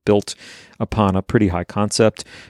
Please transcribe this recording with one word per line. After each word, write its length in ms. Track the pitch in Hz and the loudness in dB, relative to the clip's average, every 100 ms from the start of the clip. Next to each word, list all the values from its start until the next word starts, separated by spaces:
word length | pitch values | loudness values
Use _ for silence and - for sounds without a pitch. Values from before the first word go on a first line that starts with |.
| - | 0
built 280 | 104 - - - - - - | 0 0 -14 -20 -20 -20 -10
upon 360 | 113 - 101 92 | -6 0 0 0
a 60 | |
pretty 280 | - 120 101 | -2 0 0
high 140 | 85 87 | 0 -6
concept. 580 | 104 104 - 113 - - - | -4 -4 2 0 0 -14 -20